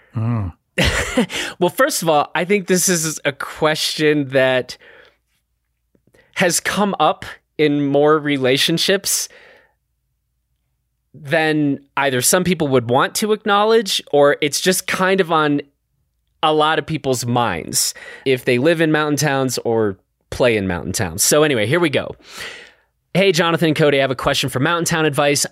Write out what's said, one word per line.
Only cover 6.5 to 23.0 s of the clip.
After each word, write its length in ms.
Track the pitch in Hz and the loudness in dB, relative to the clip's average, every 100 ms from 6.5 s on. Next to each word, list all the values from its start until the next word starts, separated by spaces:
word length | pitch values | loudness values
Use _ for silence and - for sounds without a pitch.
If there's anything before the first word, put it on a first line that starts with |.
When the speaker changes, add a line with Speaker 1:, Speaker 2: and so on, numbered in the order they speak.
| 165 | -2
Speaker 2:
come 340 | - 190 202 180 | -4 -2 -2 0
up 240 | 147 - - - _ - | 0 0 -8 -20 _ -2
in 260 | 151 147 143 | 0 0 0
more 320 | 143 147 156 | 2 4 2
relationships 1080 | 147 143 127 139 - 165 - 196 - - - - - - _ _ _ _ _ _ _ _ _ _ _ _ _ _ _ | 0 -2 0 0 0 -2 0 -2 -2 -6 -6 -14 -20 -20 _ _ _ _ _ _ _ _ _ _ _ _ _ _ _
than 640 | 151 143 160 156 151 147 135 - - | -20 -4 0 2 2 0 -2 -4 -2
either 240 | 139 127 | 0 0
some 240 | 120 185 | 0 0
people 240 | 180 175 147 | 0 -2 2
would 220 | 131 113 | 2 2
want 240 | 127 185 - | 0 0 -2
to 160 | 214 | -2
acknowledge, 720 | 214 214 202 214 226 196 - - | -2 0 2 4 2 2 -6 0
or 240 | 143 143 143 | 4 4 4
it's 180 | 147 - | -2 -2
just 260 | 180 185 - | -2 -2 -4
kind 340 | - 185 190 | -2 0 0
of 120 | 165 | 2
on 300 | 160 151 143 - _ _ _ _ _ _ _ | 2 2 0 -4 _ _ _ _ _ _ _
a 100 | 156 | 0
lot 260 | 156 151 156 | 2 2 0
of 80 | 143 | -2
people's 380 | 156 135 123 | -6 -2 -2
minds 680 | 120 123 117 82 - - - - - - 135 | 0 0 0 -2 -6 -4 -4 -6 -18 -6 -2
if 180 | 131 | 0
they 140 | - 123 | 2 2
live 220 | 151 165 | 2 2
in 120 | 160 | 2
mountain 240 | 151 151 147 | 0 0 0
towns 420 | 151 135 131 123 | 0 0 -2 -4
or 340 | 117 113 107 95 _ _ _ | -2 0 0 -4 _ _ _
play 260 | - 131 110 | 0 2 2
in 100 | 95 | 0
mountain 260 | 87 62 | -4 -4
towns. 300 | 92 92 82 | -4 -6 -2
So 180 | - 151 | 0 2
anyway, 240 | 156 127 107 | 2 2 0
here 140 | 165 | 0
we 80 | 170 | 0
go. 260 | 127 - - - - - - - _ _ _ | -2 -6 -12 -18 -16 -16 -16 -20 _ _ _